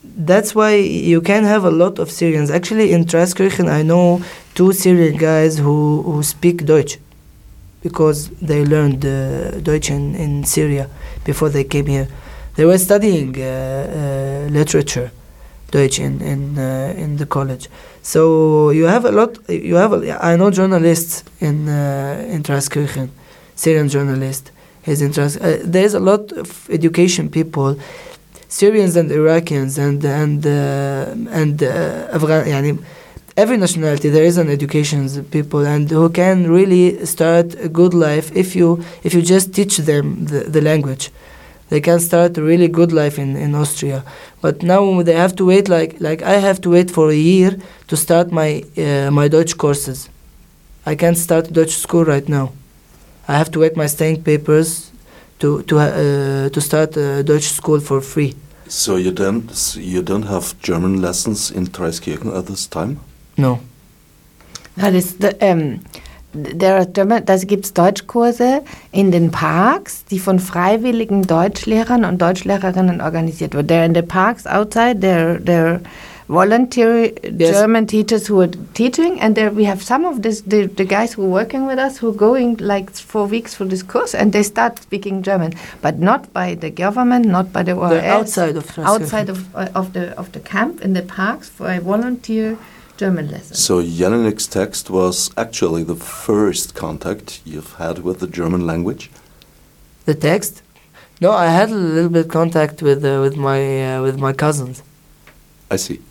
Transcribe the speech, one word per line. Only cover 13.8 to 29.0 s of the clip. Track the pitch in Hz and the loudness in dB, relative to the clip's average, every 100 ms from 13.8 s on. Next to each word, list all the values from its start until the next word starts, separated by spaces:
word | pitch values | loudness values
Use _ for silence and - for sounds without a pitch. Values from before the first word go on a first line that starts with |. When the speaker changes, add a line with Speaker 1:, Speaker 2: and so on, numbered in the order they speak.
| 139 156 143 135 135 139 147 | -6 -6 -4 -4 -4 -6 -2
Speaker 1:
literature, | 147 147 - 143 - 123 - - - - - - | 0 2 2 0 -6 -8 -12 -20 -20 -20 -20 -2
Deutsch | 143 139 139 | 0 2 0
in, | 135 135 | -4 -4
in, | 139 139 139 143 | -4 -4 -4 -4
uh, | 131 131 139 - | -4 -4 -6 -6
in | 151 147 | -6 -6
the | 143 | -4
college. | 143 135 127 - - - - | -4 -4 -8 -12 -20 -20 -18
So | - 160 160 160 156 151 151 | -2 2 4 4 4 4 4
you | 156 165 | 4 4
have | 226 | 4
a | 233 | 2
lot. | 208 233 - - | 2 2 -2 -8
You | 170 170 | -6 0
have | 170 208 | 2 4
a, | - - 156 | 0 -2 -2
I | 170 170 | 0 4
know | 196 | 4
journalists | 185 190 185 165 165 170 - - - | 4 2 4 4 2 -2 -10 -12 -6
in, | 156 151 151 | -2 -2 -2
uh, | 147 143 139 139 147 233 | -2 -2 -4 -6 -8 -6
in | 170 | -6
Traiskirchen, | 147 143 139 147 143 135 131 - - - - | -2 -2 -2 -4 -4 -4 -8 -12 -20 -20 -20
Syrian | - 160 156 143 | -2 0 2 2
journalist. | 139 139 131 131 135 - _ - _ | 0 0 -2 -4 -8 -14 _ -20 _
He's | - 147 | -4 -2
in | 143 | 0
Trais-, | 147 143 143 | 0 -2 0
uh, | 185 156 | -2 -2
there | - 180 | 0 2
is | 202 | 2
a | 196 | 2
lot | 185 208 208 | 2 2 -2
of | - - - - | -12 -12 -16 -6
education | 160 165 170 180 180 151 | 0 0 2 2 0 -2
people, | 160 160 147 139 147 - - - - _ - - | -2 -2 -2 -2 -2 -10 -20 -20 -20 _ -20 -14
Syrians | - 202 214 190 | 2 4 4 4
and | 175 | 2